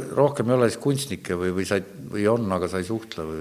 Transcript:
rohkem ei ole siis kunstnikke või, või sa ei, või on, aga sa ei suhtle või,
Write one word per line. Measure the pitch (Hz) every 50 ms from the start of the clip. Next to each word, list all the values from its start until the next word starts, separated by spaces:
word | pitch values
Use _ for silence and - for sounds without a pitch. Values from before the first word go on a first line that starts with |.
| 135 - -
rohkem | - 143 143 139 - 113 117
ei | 127
ole | 127 120
siis | 110 101 -
kunstnikke | - 143 143 135 - - 95 90 - - 92 87
või, | 90 92 90
või | 95 95 90
sa | 104 98
ei, | 92 - - - - -
või | - 104 101
on, | 104 117 120 117 98
aga | 95 90 87
sa | 87 87 92
ei | 90 90
suhtle | 113 110 - - - -
või, | 80 78 78 78